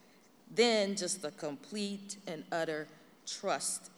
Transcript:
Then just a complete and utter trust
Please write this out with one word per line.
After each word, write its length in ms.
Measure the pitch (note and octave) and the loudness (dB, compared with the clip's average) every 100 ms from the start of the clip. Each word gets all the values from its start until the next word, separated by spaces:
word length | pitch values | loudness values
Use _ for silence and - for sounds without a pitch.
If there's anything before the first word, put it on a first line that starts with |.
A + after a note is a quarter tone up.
| - - - - - - | -20 -20 -20 -20 -6 4
Then 400 | A#3+ A3 G3 G3 | 6 6 4 2
just 280 | F3+ - | -2 -2
a 80 | D3+ | -4
complete 880 | - D3+ C#3 - G#3+ G3+ G3+ G3+ - - | -4 -6 -6 -6 -4 -2 -4 -8 -10 -8
and 160 | D#3+ - | -8 -4
utter 360 | E3+ D#3+ D3+ D3+ - - - - | -2 0 -2 -6 -12 -20 -16 -10
trust 640 | - G3 C#3 - - - | -4 0 0 0 -4 -8